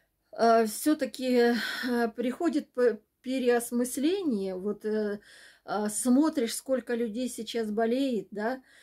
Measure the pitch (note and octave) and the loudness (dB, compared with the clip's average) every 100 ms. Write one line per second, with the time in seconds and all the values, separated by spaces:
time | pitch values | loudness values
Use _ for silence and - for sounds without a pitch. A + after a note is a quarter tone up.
0 | _ _ _ - A#3 A3+ A3 - D4+ D4+ | _ _ _ 0 4 4 2 0 0 0
1 | C4 - B3+ B3 A#3+ A#3 - - B3 A#3+ | -2 -4 2 4 4 2 -2 -4 -2 0
2 | A#3 A#3+ A#3+ B3 E4+ C#4 - - B3 G#3+ | 0 -2 -4 0 0 0 -2 2 2 2
3 | _ _ B3 C4 B3 A#3+ A#3 A#3+ B3 C#4 | _ _ -6 0 2 2 0 -2 -2 0
4 | D4 G4+ E4 G#3 F#3+ F3+ G3+ G#3 G#3+ G#3+ | 0 0 0 -2 -4 -4 -6 -6 -4 -2
5 | G#3 G3+ - - - _ - G3 G#3 G#3+ | -2 -6 -10 -20 -20 _ -6 -4 -4 -2
6 | B3 B3+ D#4+ D#4 A3+ - - B3+ - A#3 | 4 4 4 2 -2 -4 -2 -2 -2 -2
7 | A#3 G#3+ B3 - G#3+ A#3 A3 G#3 A3+ B3+ | -2 -2 -6 -6 -6 -4 -2 0 2 2
8 | C#4 A3 F#3 G3+ A3 C4 - - | 0 -2 -4 -6 -4 -4 -10 -20